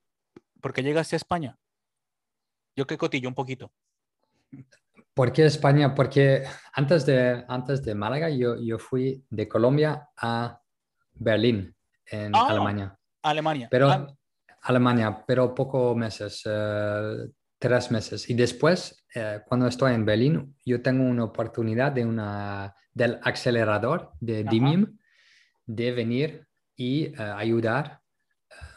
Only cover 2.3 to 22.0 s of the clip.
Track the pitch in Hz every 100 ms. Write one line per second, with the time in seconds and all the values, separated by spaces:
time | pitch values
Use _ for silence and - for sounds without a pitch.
2.3 | _ _ _ _ - 135 151 160 139 123
3.3 | 131 131 127 110 _ _ _ _ _ _
4.3 | _ _ 139 - _ _ _ _ - 123
5.3 | 147 156 147 143 143 139 139 131 143 139
6.3 | 135 - - - - 143 170 143 131 123
7.3 | 123 123 127 131 135 123 104 104 139 165
8.3 | 135 120 117 117 110 - 131 131 135 -
9.3 | 107 104 110 120 143 151 143 - - 117
10.3 | 117 117 - _ _ _ _ _ - 113
11.3 | 107 117 110 90 - _ _ - 110 104
12.3 | 107 262 - 101 104 98 - _ _ 151
13.3 | 151 156 147 117 123 139 139 - - _
14.3 | _ _ _ - 123 123 120 110 101 -
15.3 | 127 123 127 135 135 123 117 113 - 107
16.3 | - 110 107 107 104 104 104 107 113 117
17.3 | - _ - 120 123 123 113 - 107 -
18.3 | 120 120 - 151 180 - - _ 123 107
19.3 | 107 - 123 123 123 135 117 104 107 131
20.3 | 160 - - - 120 131 131 127 123 110
21.3 | - 113 - 113 110 139 135